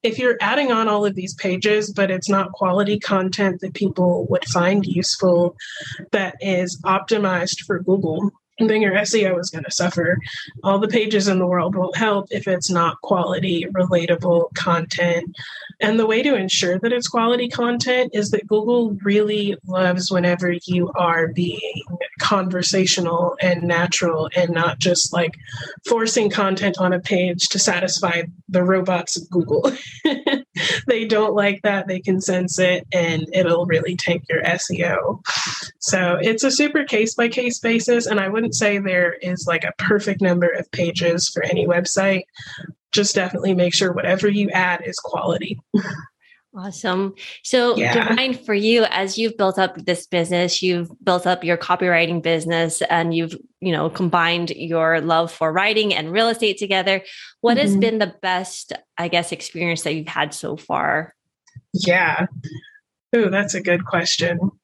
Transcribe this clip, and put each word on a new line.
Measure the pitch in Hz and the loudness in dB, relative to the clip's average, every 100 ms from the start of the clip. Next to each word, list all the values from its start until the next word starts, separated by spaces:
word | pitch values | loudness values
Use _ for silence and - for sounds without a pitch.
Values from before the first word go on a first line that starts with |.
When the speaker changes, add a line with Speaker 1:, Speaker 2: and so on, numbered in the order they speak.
Speaker 1:
if | 233 226 | -2 0
you're | 254 233 | 0 2
adding | 202 262 277 | 0 2 2
on | 226 220 | 2 2
all | 208 208 | 2 0
of | 190 | -2
these | 185 - | -8 -4
pages, | 196 185 208 214 208 | -4 0 2 0 0
but | 202 190 | -2 0
it's | 185 196 | 0 0
not | 196 190 | 0 0
quality | - 190 180 202 208 | -2 0 2 0 -2
content | - 196 185 180 196 180 | 0 0 0 0 -2 -2
that | 190 | -8
people | - 196 190 180 175 175 | -2 -2 2 2 2 0
would | 175 - | -2 0
find | 180 175 202 185 | 0 2 2 0
useful, | 175 185 - 185 175 175 - - - - - 180 | -2 -2 0 4 4 2 -2 -16 -14 -14 -14 -4
that | 208 185 - | -2 -2 -4
is | 196 180 180 - | -2 0 -2 -4
optimized | 190 190 196 214 202 180 180 - - | 0 0 2 0 2 0 -2 -6 -4
for | 185 | -4
Google, | 185 196 170 156 196 _ _ - | 2 0 2 -2 -2 _ _ -2
then | 220 214 | 2 4
your | 208 185 | 2 2
S | 208 220 | 2 2
E | 196 | 2
O | 180 | 0
is | 180 | -2
gonna | 160 147 | -8 -6
suffer. | - 180 175 170 185 - - - - | -2 -2 0 0 0 -4 -12 -14 -4
All | 196 196 | 0 2
the | 208 | 2
pages | 233 214 214 196 | 2 2 2 2
in | 185 | 2
the | 180 | 2
world | 180 170 190 | 2 0 0
won't | 185 - | -2 0
help | 220 202 196 | 0 0 -2
if | 202 202 | -6 -2
it's | 180 156 | -2 0
not | 175 165 156 | 0 0 -2
quality, | - 185 165 185 185 170 180 | -2 0 0 -2 0 -2 -2
relatable | 190 180 175 170 170 180 170 165 | 0 2 2 2 2 4 2 2
content. | - - 170 - - 175 170 175 - - - - - | -2 0 0 0 -2 0 0 -4 -12 -16 -16 -18 -2
And | 208 226 | 2 2
the | 220 | 2
way | 220 | 2
to | 285 254 | 2 0
ensure | 185 - 180 185 | 0 0 0 0
that | 233 | 0
it's | 247 240 | -2 -2
quality | 247 226 240 240 | 0 2 2 0
content | 240 240 240 254 254 254 | -2 -2 0 0 0 0
is | 214 208 | 0 0
that | 214 - | -2 2
Google | 214 214 240 226 196 | 0 2 2 2 0
really | 202 202 208 214 202 196 180 | 2 2 2 0 -2 -4 -4
loves | 185 185 180 180 | 0 2 2 0
whenever | 185 175 180 180 175 - | 2 2 0 -2 -4 -2
you | 180 170 175 | 0 0 0
are | 175 165 165 | 2 2 0
being | - 175 170 - - - 175 - - | 0 -2 -4 -8 -10 -10 -10 -10 -4
conversational | - 202 185 180 - 196 185 - 170 170 175 - | 0 0 0 -2 0 0 2 0 0 0 -2 0
and | 185 175 | 0 0
natural | 175 170 180 - 175 160 156 180 | 0 0 0 0 0 -2 -2 0
and | 175 | 0
not | 165 170 127 | 2 0 0
just, | 185 175 - | 0 2 0
like, | 175 165 - - - - - - | 0 -2 -4 -16 -12 -12 -12 0
forcing | 233 220 240 208 | 2 2 2 2
content | 208 196 190 202 180 | 2 0 2 0 0
on | 185 | 0
a | 180 | 0
page | 185 190 180 175 - | 0 0 0 0 -2
to | 190 | 0
satisfy | - 175 180 - 185 170 170 - - | 0 0 0 0 0 -2 -4 -12 -2
the | 185 180 | 2 4
robots | 190 185 175 170 170 | 2 2 -2 -2 -8
of | 165 | -2
Google. | 180 - 147 269 - - - | -2 2 2 0 -2 -14 -4
<laughs> | 320 269 - 277 - - - - - | -2 -2 -2 -2 -4 -6 -2 -2 0
They | 233 226 | 0 2
don't | 214 214 208 | 2 2 2
like | 202 202 | 2 2
that. | 214 202 190 | 0 0 -2
They | 185 | -4
can | 190 185 | 0 0
sense | 190 180 180 - | 0 -2 -2 2
it, | 180 180 180 | 2 2 0
and | 185 165 160 156 | 0 0 -2 0
it'll | 190 170 170 180 | 2 4 2 2
really | 160 165 180 | 0 0 -4
tank | - 170 - | -2 -2 -2
your | 160 - | -2 0
S | 180 - | -2 -4
E | - | -2
O. | - 90 - - - - - - - - | 0 0 -2 -4 -4 -4 -4 -6 -12 -8
So | - 190 180 175 | -2 0 2 2
it's | 220 220 | 0 2
a | 269 | 2
super | 269 294 294 | 2 2 2
case-by-case | 285 220 226 - 233 233 247 240 | 0 0 0 2 0 0 -2 -2
basis, | 233 233 233 240 233 | 0 0 2 2 2
and | 208 | -2
I | 190 | 0
wouldn't | 214 226 - | -2 -2 0
say | 214 202 | 2 2
there | 196 180 175 170 | 0 2 0 -2
is, | 180 180 - | -6 -4 -2
like, | 165 | -2
a | - - | -2 -4
perfect | 180 208 208 196 | 2 2 2 0
number | 185 175 175 | 2 4 2
of | 165 175 | 0 -6
pages | - 170 - 170 170 - | -2 -2 0 0 0 -2
for | - | -2
any | 185 175 170 | -2 0 2
website. | 175 185 - 196 190 - - - - - - _ | 0 0 0 2 0 -4 -18 -18 -16 -16 -20 _
Just | - 202 - | 0 2 0
definitely | 185 180 190 | -2 -2 0
make | 180 175 | 2 2
sure | - 190 | 2 0
whatever | 175 180 190 208 | 0 0 2 2
you | 202 202 | 2 0
add | 185 180 175 175 | 2 0 -2 -6
is | 180 | -10
quality. | - - 185 170 - - _ 202 - 151 - _ _ _ _ 208 | -6 -4 -2 -2 -4 -10 _ -2 -2 -10 -14 _ _ _ _ -14
Speaker 2:
Awesome. | 190 - 208 185 196 196 - - | -12 -6 -2 -2 -2 -6 -18 -14
So | - 254 240 220 | 0 2 4 2
Speaker 1:
Yeah. | 233 233 220 | 2 2 2
Speaker 2:
Divine, | 226 262 | 2 0
for | 254 - 202 | -4 -2 0
you, | 214 233 220 | 4 4 4
as | 185 196 196 | 0 -2 -2
you've | 226 226 | -4 2
built | 196 190 | 0 2
up | 185 180 170 | 0 0 -4
this | 175 - | -4 0
business, | 180 170 175 180 - | -2 2 2 0 0
you've | 185 175 170 - | 0 0 -2 -4
built | - 180 185 | 0 2 2
up | 180 | 0
your | 170 170 | 0 0
copywriting | - 233 180 165 165 170 | 2 2 4 4 2 0
business, | 165 165 165 170 165 - - | 0 0 0 0 0 0 0
and | 170 165 | 2 2
you've, | 165 165 170 - _ | 0 -2 -8 -18 _
you | 185 | -2
know, | 156 160 | 0 -2
combined | - 180 175 165 175 170 | -2 0 2 2 0 -4
your | - 165 165 160 165 | -6 -4 0 2 2
love | 160 165 165 | 2 2 0
for | - 160 | -2 0
writing | 165 202 214 208 | 2 2 2 0
and | 175 160 | -2 -2
real | 190 226 | 0 0
estate | 226 220 190 | 2 -2 -2
together. | 202 190 185 190 190 - - _ | 0 0 2 -2 -4 -18 -20 _
What | 233 240 | 2 4
has | 277 | 4
Speaker 1:
Mm-hmm. | 196 | 4
Speaker 2:
been | 226 220 | 2 2
the | 196 - | -2 -2
best, | 185 185 185 - - - _ - | -2 -2 -4 -12 -14 -16 _ -8
I | 175 | 0
guess, | 170 170 | 0 0
experience | 165 - 165 175 165 | -8 -10 -4 -2 -2
that | 156 | -2
you've | 156 156 | -4 -4
had | - 151 | -8 -8
so | - - 151 | -8 -8 -10
far? | - 147 147 147 170 _ _ _ _ - _ | -6 -2 -2 -2 -6 _ _ _ _ -20 _
Speaker 1:
Yeah. | 185 190 180 170 156 185 - - 120 - _ _ _ _ 233 | -4 0 2 0 -2 -4 -6 -14 -14 -18 _ _ _ _ 0
Ooh, | 202 | 2
that's | 190 202 | 0 -2
a | 196 | -4
good | 190 175 180 | 0 0 2
question. | 175 170 - 170 170 190 _ | -2 0 -2 -2 0 -2 _